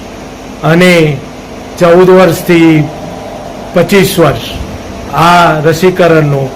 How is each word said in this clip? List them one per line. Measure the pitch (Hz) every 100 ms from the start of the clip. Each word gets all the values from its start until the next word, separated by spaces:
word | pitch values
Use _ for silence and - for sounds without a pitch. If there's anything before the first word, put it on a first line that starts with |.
| - - - - - -
અને | 151 165 180 170 156 139 - - - - - -
ચૌદ | 170 175 185
વર્ષથી | 185 180 165 - 170 165 156 143 - - - - - - - -
પચીસ | 185 175 202 185 -
વર્ષ | 151 120 - - - - - - -
આ | 143 165 175 180 156
રસીકરણનો | 151 156 185 185 170 160 147 139 131